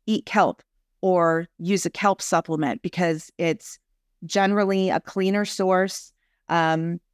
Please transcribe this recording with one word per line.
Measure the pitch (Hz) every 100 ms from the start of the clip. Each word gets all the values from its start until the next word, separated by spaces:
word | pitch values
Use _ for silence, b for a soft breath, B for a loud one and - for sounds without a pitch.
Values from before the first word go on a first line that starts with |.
| -
"Eat | 220
kelp | - 214 160 - _ _ _ -
or | 190 180 165 165 175 -
use | 170 202
a | 170
kelp | - 208 190
supplement," | - 170 165 156 139 -
because | 175 - 175 160 - -
it's | 165 - - - _ _ _ -
generally | 165 202 196 202 196 196 185
a | -
cleaner | - 190 190 202
source. | 202 - 185 185 190 - - _ _ _ -
Um, | 170 160 160 165 170 _